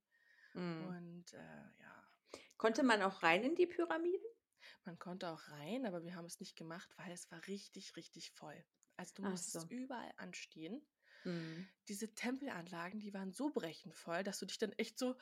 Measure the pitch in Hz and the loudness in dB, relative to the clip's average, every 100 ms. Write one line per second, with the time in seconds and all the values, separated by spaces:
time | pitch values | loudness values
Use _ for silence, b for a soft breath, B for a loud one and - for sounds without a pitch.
0 | _ b b b b - 175 165 185 175 | _ b b b b -4 -2 -2 -4 -6
1 | 170 175 170 175 160 151 139 - - - | -8 -12 -12 -14 -12 -14 -16 -18 -18 -18
2 | - _ _ B B - 226 240 262 208 | -20 _ _ B B 4 6 8 8 10
3 | 190 - 165 180 254 349 349 - 339 320 | 6 8 8 10 8 6 6 4 2 2
4 | 349 381 453 - _ _ B B 185 170 | 2 2 -2 -10 _ _ B B -10 -8
5 | 180 185 175 160 - 147 151 254 233 175 | -6 -4 -4 -6 -8 -8 -2 0 0 0
6 | 170 175 170 - 190 - 165 170 - - | -4 -6 -8 -10 -10 -10 -8 -8 -10 -12
7 | 175 175 - 165 185 202 - 196 - - | -10 -10 -10 -10 -6 -6 -6 -12 -10 -12
8 | - 165 - - 156 156 - _ _ - | -12 -12 -14 -12 -12 -12 -16 _ _ -10
9 | 180 - 196 180 - 165 170 247 262 240 | -10 -4 -2 -2 -2 -4 -4 -6 -4 -6
10 | - - 185 - - 160 160 269 - _ | -8 -8 -10 -8 -10 -8 -6 -6 -10 _
11 | b b 180 170 160 160 190 _ - 202 | b b -2 -2 -2 -6 -10 _ -8 -6
12 | 220 - 233 262 277 185 175 170 175 214 | -6 -4 -2 -2 -2 -4 -6 -6 -4 -4
13 | 208 202 190 180 294 247 160 156 170 - | -6 -4 -4 0 0 2 0 -4 -12 -10
14 | - 170 196 - 185 - 202 - 226 - | 0 0 2 -2 -2 0 0 2 -2 0
15 | 254 254 | 0 0